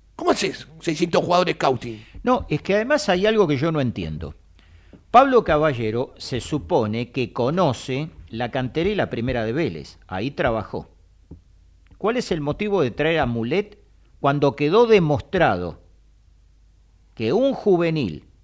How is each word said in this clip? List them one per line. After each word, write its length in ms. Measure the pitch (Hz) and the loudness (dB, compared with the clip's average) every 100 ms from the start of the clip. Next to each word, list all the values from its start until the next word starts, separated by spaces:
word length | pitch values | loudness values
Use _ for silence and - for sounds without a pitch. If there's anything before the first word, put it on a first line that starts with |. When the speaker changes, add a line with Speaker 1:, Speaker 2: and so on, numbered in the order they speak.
| _ - | _ -4
Speaker 1:
¿Cómo 160 | 359 | 0
haces 360 | 285 180 - - - | 0 -2 -6 -14 -8
seiscientos 440 | - 156 175 175 | -4 0 2 2
jugadores 300 | 135 175 175 | 4 2 2
scouting? 500 | - 147 127 123 110 - - | 2 0 0 -4 -12 -16 -6
Speaker 2:
No, 240 | 240 254 - | -2 -2 -2
es 100 | 151 | -4
que 140 | - | 0
además 340 | 202 233 285 - | 0 2 0 0
hay 160 | 180 | 2
algo 240 | 208 220 175 | 2 4 2
que 80 | 139 | 2
yo 160 | 165 | 0
no 80 | 160 | 0
entiendo. 540 | 127 - 80 76 71 - _ - - - - - _ | -2 -4 -6 -8 -12 -14 _ -20 -20 -20 -20 -20 _
Pablo 340 | 240 277 247 | 6 6 4
Caballero 680 | - 151 156 123 110 117 131 - | 4 2 2 0 -2 -4 -6 -10
se 220 | - 123 | -8 -8
supone 680 | - 151 - 170 107 113 120 | -4 -6 0 0 2 -2 -4
que 220 | 131 120 | -4 -4
conoce 760 | - 123 170 170 120 - 131 160 - - | -2 -2 2 0 0 -4 -6 -8 -14 -12
la 220 | 113 120 | -8 -6
cantera 400 | 131 127 156 185 | -4 -4 -2 -2
y 40 | |
la 140 | 202 120 | -2 -4
primera 360 | 117 120 123 | -4 -4 -4
de 80 | 110 | -4
Vélez. 460 | 131 147 78 71 - - | -2 -4 -6 -14 -20 -12
Ahí 240 | 92 127 | -8 -6
trabajó. 600 | 139 139 113 95 87 - _ _ _ - - _ _ _ _ - - | -2 -2 -2 -6 -10 -12 _ _ _ -20 -20 _ _ _ _ -20 -6
¿Cuál 220 | 202 247 | -4 -2
es 120 | - | -2
el 100 | 170 | -4
motivo 420 | 147 143 208 196 | -4 -4 -2 0
de 80 | 131 | 0
traer 300 | 101 151 165 | 0 0 0
a 60 | 127 | 0
Mulet 520 | 117 113 175 208 - _ _ _ - | -2 -2 -2 -4 -10 _ _ _ -4
cuando 340 | 139 143 139 - | 0 2 2 2
quedó 300 | 147 208 233 | 2 4 6
demostrado 920 | 214 156 143 - 185 151 92 87 - - _ _ _ _ _ _ _ _ _ _ _ _ | 6 4 0 -2 2 2 2 -4 -10 -20 _ _ _ _ _ _ _ _ _ _ _ _
que 180 | - 113 | -6 0
un 220 | 180 269 | 2 0
juvenil 720 | 240 208 175 170 160 107 76 - _ | 0 2 2 2 0 -2 -6 -14 _